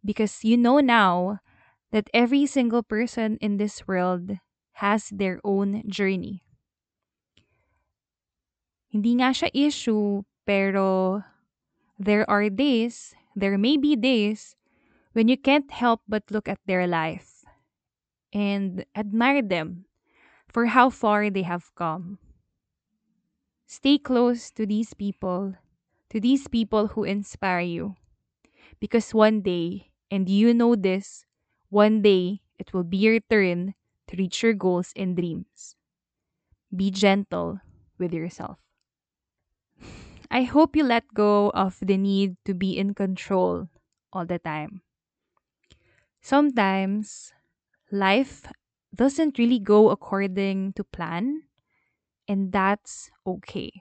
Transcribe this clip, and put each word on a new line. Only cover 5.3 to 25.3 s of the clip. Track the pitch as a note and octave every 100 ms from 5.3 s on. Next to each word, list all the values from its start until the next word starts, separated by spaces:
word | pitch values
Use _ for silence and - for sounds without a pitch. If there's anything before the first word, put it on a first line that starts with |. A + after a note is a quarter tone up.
| F3+
own | G#3 G3 G3+ G#3 G#3
journey. | F#3+ G3 F#3+ - F#3+ _ _ _ _ _ _ _ _ _ _ _ _ _ _ _ _ _ _ _ _ _ _ _ _ _
Hindi | G#3+ G#3+ A#3+
nga | B3+ C4
siya | E4
issue, | - D4 - - G#3+ G#3 G3+ G3+ _ -
pero | G3 G3 G3 F#3+ F#3+ F#3 G3 - _ _ _ _ _ _ _
there | G3 G#3 G#3+
are | G3+ G#3
days, | G3 C#4+ A#3+ A#3 - - _ _ -
there | G3 G3
may | A3 D4
be | D4 C#4
days, | B3 B3 G#3 G#3+ - _ _ _ _ _ _
when | A3+ A3+
you | C4
can't | - D4 C#4
help | - B3 A3+ -
but | G#3+ -
look | G#3 -
at | G3
their | - F#3 F3+
life | E3+ D#3+ E3 - _ _ _ _ _ _ _ _ _ _
and | G#3 G3+ G3+ G3 F#3 - -
admire | G#3 G#3+ A#3+ C#4
them | G#3+ F3 D#3+ F3 - _ _ _ _ _ _
for | - A#3
how | B3 B3+
far | - A3+ G#3 G#3
they | G3
have | F3 F3 - _
come. | E3+ D#3+ F3 G3+ _ _ _ _ _ _ _ _ _ _ _ _ _ _ _
Stay | - C4+ C#4+
close | - B3+ B3 A#3+ -
to | - G#3+
these | G#3 A3+
people, | - G3+ - F#3+